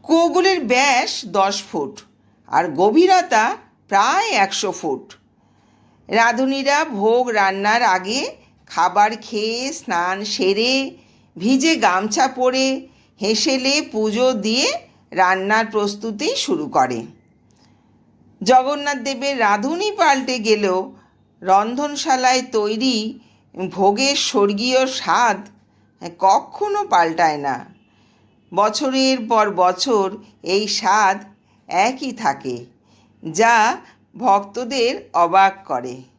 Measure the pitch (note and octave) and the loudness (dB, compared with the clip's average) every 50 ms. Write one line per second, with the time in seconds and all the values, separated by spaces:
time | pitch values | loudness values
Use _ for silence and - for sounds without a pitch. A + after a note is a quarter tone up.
0 | _ - D#4+ E4 E4+ E4+ C#4+ F4+ F4 F#4+ F#4+ - - G#3+ B3 B3 C#4 C#4+ C4 B3 | _ 2 2 4 4 4 2 2 2 2 0 0 0 0 2 2 2 2 2 2
1 | D4+ A4 - - - G3 E3+ G3+ F#3+ G3 G3 - - - - E3+ C#3+ - - - | 0 -2 -6 -10 -10 -2 0 0 0 2 0 -6 -10 -8 -6 -6 -6 -6 -10 -18
2 | - _ _ _ _ _ _ _ _ - - D3 E3+ F3 C#3+ D3 F#3 G#3 A3+ D#4+ | -20 _ _ _ _ _ _ _ _ -2 0 0 0 0 0 2 2 4 4 4
3 | F4+ F#4+ F#4+ F#4 D#4+ - B3 G#3+ A3 B3 G#4 A4 - _ _ _ _ _ G3+ G3 | 4 6 4 2 2 2 0 0 0 0 -4 -8 -12 _ _ _ _ _ 0 2
4 | G#3 B3 D#4 F#4+ A4+ A4+ G4 A3 G3 F#3+ - - - F#3+ E3+ - - D#3 C3+ C3+ | 2 2 2 0 0 0 0 0 0 0 -2 -6 -6 -6 -6 -6 -6 -6 -6 -6
5 | - - - _ _ _ _ _ _ _ _ _ _ _ _ _ _ _ _ _ | -8 -18 -20 _ _ _ _ _ _ _ _ _ _ _ _ _ _ _ _ _
6 | _ - - A3 A3+ A#3+ A#3 A3+ C4 C4 C4+ C#4 C4+ C#4 C#4+ D4 D#4+ D#4 B3 G3 | _ -2 2 2 2 2 2 0 -2 -2 -2 -2 0 0 0 0 0 -4 -4 -2
7 | G3+ A3 A#3 B3 B3+ B3 A3+ G#3+ G3 G3 F#3+ G3 G3 G#3 A3 A#3+ B3 G#3+ F#3 F#3 | 0 2 2 2 2 0 0 0 0 0 0 0 0 0 0 2 2 2 0 0
8 | F3+ G3 A#3 C#4 G#4+ C5+ - _ _ _ _ _ _ _ - E3+ E3+ F#3 F3 G#3 | -2 -4 -4 -4 -6 -6 -10 _ _ _ _ _ _ _ -2 0 0 0 2 2
9 | G#3 G#3+ A3+ A3 - - A#3 G#3 G#3+ A3 A3+ A#3+ B3+ C#4 - - - - F#3 E3+ | 2 2 0 -6 -12 -8 -6 -4 -4 -4 -4 -4 -6 -8 -8 -10 -8 -4 -4 -2
10 | F3 F3+ F#3+ G3 G#3+ G#3 - - G#3 F#3+ G3 G#3 A3+ B3 C4 C4+ C4+ E4 - - | -2 -2 -4 -6 -6 -8 -4 -2 0 0 0 0 0 0 0 -2 -2 -4 -10 -18
11 | _ _ _ _ _ _ _ E3 F3+ A3+ C4+ C4 C4 E4 D#4+ A#3+ A3 G3 F3+ F#3 | _ _ _ _ _ _ _ -4 0 2 2 2 2 2 0 2 2 2 2 2
12 | G3+ A3 G#3+ E4 C4+ C4+ C4 C4 B3+ B3+ B3+ C4 C4+ C4+ C4 C4 - - _ _ | -2 -2 0 0 0 0 0 0 0 0 2 2 0 0 -2 -4 -8 -16 _ _
13 | _ _ _ _ G#3+ G#3 A3+ A3 - D4 C4 C4 B3+ C4+ C#4 D4+ D4+ - - G#3+ | _ _ _ _ -2 -2 -2 0 0 0 -2 0 0 0 -2 -2 -4 -4 -4 -4
14 | A3 A3 G3+ A#3 B3+ C4 B3+ G#3 G3 A3 A3+ B3+ D4+ B4 D5+ E5+ - _ _ _ | -2 -2 0 2 0 0 0 0 -2 -2 0 0 0 -2 -2 -6 -10 _ _ _
15 | _ _ - F3 F#3 F3+ F#3+ F#3+ F#3+ G3+ G#3+ A3 A3+ G#3+ G#3+ G#3+ G#3 G3+ G3+ G#3 | _ _ 0 0 2 2 2 0 0 0 0 0 0 -2 -2 -2 -2 -2 -4 -6
16 | G#3+ A3+ G#3 G#3 D4 G4+ C5+ C5+ - - G3 D3+ D3+ C3+ - D3+ B2+ B2 B2 A#2 | -10 -10 -8 -4 -4 -4 -2 -4 -2 -2 -2 -4 -4 -2 0 0 0 0 -2 -6
17 | - - - _ _ _ _ _ _ _ _ _ _ _ _ _ _ _ _ _ | -8 -12 -18 _ _ _ _ _ _ _ _ _ _ _ _ _ _ _ _ _
18 | _ _ _ _ _ _ _ _ F#3+ F#3+ B3+ B3+ B3+ C4+ D4 C#4+ C#4+ D4 C#4+ C4 | _ _ _ _ _ _ _ _ 0 4 4 4 4 2 -4 -4 -4 -6 -6 -4
19 | A3+ C4+ C4+ A#3 C4+ C#4 C#4 B3 A3+ G3+ G#3 G#3 G#3 C4+ E4 F4 G4+ G#4+ G4+ G#4 | -4 -6 -6 -4 -4 -4 -2 0 2 2 2 0 0 -4 -4 -2 -4 -4 0 2
20 | E4+ D4+ C#4 C4 C4 C4 B3+ B3 G3+ A3+ G#3+ G#3 G3+ F#3+ F3+ F#3 F#3+ - - - | 2 2 2 2 0 -4 -4 -2 2 2 2 2 2 0 0 0 -2 -6 -14 -20
21 | _ _ _ _ _ _ _ _ F3+ F#3 F#3+ G3 G#3 A3+ B3 B3+ D4 D4 D4 C4+ | _ _ _ _ _ _ _ _ 0 4 4 4 4 0 -2 -4 -4 -4 -4 -6
22 | - D#4+ C4 B3+ B3+ B3+ C4 B3+ B3+ B3+ - A3 G#3 G#3 A3 G#3+ C4 C4 B3 G#3+ | -2 0 0 2 2 2 2 2 0 0 -2 -2 0 0 -2 0 0 0 0 0
23 | G#3+ A3 C4+ - _ _ _ _ _ _ - - F#3+ F3+ E3 F#3 G3 G3 G3+ A3 | -2 -4 -8 -12 _ _ _ _ _ _ -10 -8 -8 -6 -2 2 2 2 2 2
24 | C4+ C#4 C#4+ - - - - C4 G3+ G3+ G3+ G3+ A#3 B3 B3+ B3+ C4 C4 C4 - | 0 0 0 0 -2 0 2 2 2 2 0 -2 -2 2 2 2 2 0 -2 -6
25 | - - E3+ G#3 B3 A3+ G3 F#3 - - _ _ _ _ _ _ _ _ _ _ | -2 0 2 2 2 2 0 -2 -8 -18 _ _ _ _ _ _ _ _ _ _
26 | E3+ E3+ E3+ - F#3+ F#3+ - - - - - - G4+ G#4 G4+ G#4 G#4 G#4 - F3+ | -16 -16 -6 0 2 4 4 4 2 -4 -8 -6 -4 -2 -2 -4 -2 0 2 2
27 | E3+ E3 D#3+ E3+ F3 D#3+ D3+ D3 C#3+ C#3 B2+ A#2+ - - - _ _ _ _ _ | 2 2 2 0 0 0 0 -2 -4 -4 -4 -6 -8 -16 -20 _ _ _ _ _
28 | _ _ _ _ _ _ _ _ _ _ F3 F3 G#3 G#3+ G#3 - D4 C4 C4 C4+ | _ _ _ _ _ _ _ _ _ _ 0 2 2 2 0 -2 -4 0 0 2
29 | C4 C4 C4 B3+ A3 A3 A#3 G#3+ G#3+ G3+ F3+ F3 F3+ F3+ F#3 F3+ - C4+ A#3 G#3 | 2 2 2 0 0 0 2 2 2 2 2 2 2 2 2 0 0 0 2 2
30 | F#3+ F#3+ G3+ G#3+ - - _ _ - E3 - G4+ A3 G3 - - A3 F#3+ G3 G#3+ | 2 0 -4 -10 -18 -20 _ _ -4 -2 0 0 0 -2 -6 -2 0 2 2 4
31 | G#3 F#3+ G3 G3+ - - - _ _ _ _ _ _ - D3 F3+ G3+ A#3+ C4+ C4 | 4 2 0 -2 -8 -18 -20 _ _ _ _ _ _ -4 0 0 0 0 -2 -4
32 | D4+ C4 A3+ - A3+ D3+ C3+ C3+ - C3 B2 A#2+ B2+ - _ _ _ _ _ _ | -8 -8 -8 -4 -4 -4 -4 -2 -8 -8 -8 -8 -12 -18 _ _ _ _ _ _
33 | _ _ _ _ - E3 D3+ E3 A3+ A#3 A#3 A3 G#3+ A#3 F4 - - - _ _ | _ _ _ _ -14 -8 -2 0 2 4 4 4 2 2 -2 -4 -12 -20 _ _
34 | _ _ _ - A3+ A#3 G3 G3+ G3+ G3+ - A#3 B3+ A3+ C#4 C4 A3+ A#3+ D4 - | _ _ _ -4 0 2 2 2 0 -4 -10 -10 -8 -4 -2 0 0 0 -2 -4
35 | - - - D#3+ F3 E3+ F3 F#3+ G3 G3 F#3+ - - - C#3+ B2 B2 B2+ B2 C3 | -10 -4 0 0 0 4 4 4 4 4 2 -4 -8 -6 -6 -6 -6 -8 -12 -14
36 | B2+ _ _ | -18 _ _